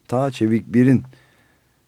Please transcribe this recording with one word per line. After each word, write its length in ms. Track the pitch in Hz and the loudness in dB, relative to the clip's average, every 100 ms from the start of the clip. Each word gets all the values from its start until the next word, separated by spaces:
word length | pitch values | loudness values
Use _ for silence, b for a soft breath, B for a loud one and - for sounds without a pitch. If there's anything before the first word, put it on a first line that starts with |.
| - | -8
Ta 240 | 123 139 | -4 -4
Çevik 420 | 127 110 113 - | -2 -2 -2 0
Bir'in 300 | 117 127 123 - b b b b b b b | 2 2 2 -2 b b b b b b b